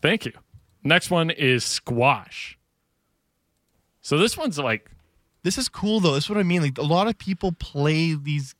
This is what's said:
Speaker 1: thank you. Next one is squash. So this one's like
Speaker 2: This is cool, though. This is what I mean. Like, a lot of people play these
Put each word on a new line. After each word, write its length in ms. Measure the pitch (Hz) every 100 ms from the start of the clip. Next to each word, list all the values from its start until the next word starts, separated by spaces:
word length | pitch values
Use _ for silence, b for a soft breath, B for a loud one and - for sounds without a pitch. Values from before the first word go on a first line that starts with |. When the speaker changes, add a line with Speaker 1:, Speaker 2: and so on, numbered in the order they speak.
Speaker 1:
thank 240 | 151 220 117
you. 80 | - _ - _ _
Next 260 | 143 175 -
one 200 | 175 165
is 340 | 165 135 123
squash. 960 | - - - 120 131 135 - - - - _ _ _ _ _ _ _ _ _ _ _ _ _ _
So 160 | - 147
this 180 | 208 -
one's 200 | 302 147
like 300 | 127 110 - - _ _ _ _
Speaker 2:
This 140 | 175 233
is 120 | 254
cool, 320 | - 202 214
though. 120 | 180 139
This 100 | 151
is 40 |
what 80 | 208
I 60 |
mean. 180 | 180 175
Like, 160 | 147 131
a 40 |
lot 240 | 147 170 214
of 100 | 220
people 360 | - 185 190
play 600 | 170 - 143 147 156 165
these 400 | 156 143 147 131